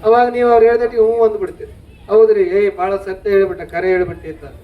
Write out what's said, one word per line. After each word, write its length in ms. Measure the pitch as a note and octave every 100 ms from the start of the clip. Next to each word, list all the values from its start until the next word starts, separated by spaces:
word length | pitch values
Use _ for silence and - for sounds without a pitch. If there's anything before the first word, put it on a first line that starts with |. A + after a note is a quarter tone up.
ಅವಾಗ 220 | G#3+ A#3 B3 B3
ನೀವು 120 | A#3+
ಅವ್ರು 120 | A#3 A3+
ಹೇಳ್ದಟ್ಟಿಗೆ 340 | A#3 A#3 A#3 A3
ಹ್ಞೂ 180 | A#3 A3+
ಅಂದ್ಬಿಡ್ತೀರಿ, 480 | G#3 F#3 - - - - - -
"ಹೌದ್ರಿ, 320 | G#3+ A3 G#3+ F3+ F#3+
ಏ 40 | G3+ G3
ಭಾಳ 100 | F#3 G3
ಸತ್ಯ 400 | G3 F#3+ G#3 G3
ಹೇಳ್ಬಿಟ್ಟ, 260 | F#3+ F3+ D#3+
ಕರೆ 160 | E3 F#3
ಹೇಳ್ಬಿಟ್ಟಿ" 360 | F#3 F3+ D#3+ D#3+
ಅಂತ. 120 | D#3 C#3 -